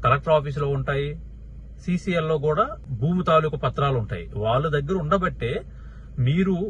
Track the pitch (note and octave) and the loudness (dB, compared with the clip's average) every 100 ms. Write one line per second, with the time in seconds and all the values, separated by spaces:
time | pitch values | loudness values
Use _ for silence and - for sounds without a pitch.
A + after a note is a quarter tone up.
0 | B2+ C#3 E3 D#3 C#3+ C#3+ C#3+ C#3 C3 C#3 | 4 2 4 2 2 -4 -2 0 0 -2
1 | C#3+ D#3 - - - - - - - F3 | -2 -6 -12 -16 -16 -16 -16 -10 -2 -2
2 | - E3+ D#3 D#3 D3 D3+ B3+ - - A#2 | 0 0 2 0 2 2 0 -2 -8 -2
3 | C#3 F3+ F3+ D#3+ D#3 C#3+ C3+ - C#3 B2+ | 0 2 6 4 4 0 -2 0 0 0
4 | G#2 F#2 E2+ G#2 G#2+ B2+ D#3 D3 C#3 F#3+ | -2 -6 -6 -2 2 2 2 0 0 -2
5 | D3+ G3 F3+ C3 - F3+ - - - - | 2 2 2 -2 -4 -4 -8 -14 -16 -16
6 | - - B2 E3 F#3+ F3+ G#3 | -12 0 2 4 2 2 -2